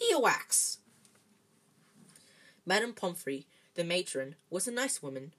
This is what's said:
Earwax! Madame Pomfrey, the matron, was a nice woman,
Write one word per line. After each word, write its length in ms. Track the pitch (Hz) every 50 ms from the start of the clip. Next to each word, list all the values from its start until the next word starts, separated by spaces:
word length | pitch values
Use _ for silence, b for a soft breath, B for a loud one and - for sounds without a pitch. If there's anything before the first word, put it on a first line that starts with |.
Earwax! 800 | 466 466 381 302 240 202 - - - - - - - - - - _ _ _ _ _ - _ _ _ _ _ _ _ _ _ _ _ _ _ _ _ _ _ - - b b b b b b b b b b b b
Madame 260 | 170 185 208 226 240 220
Pomfrey, 540 | - - 180 175 - - 135 139 135 151 b b b b b b
the 100 | - 170
matron, 520 | 170 175 180 185 - - 135 135 135 156 - _ _
was 160 | 165 185 -
a 60 | 247 240
nice 300 | 240 262 277 - - -
woman, 300 | 143 135 131 135 160 -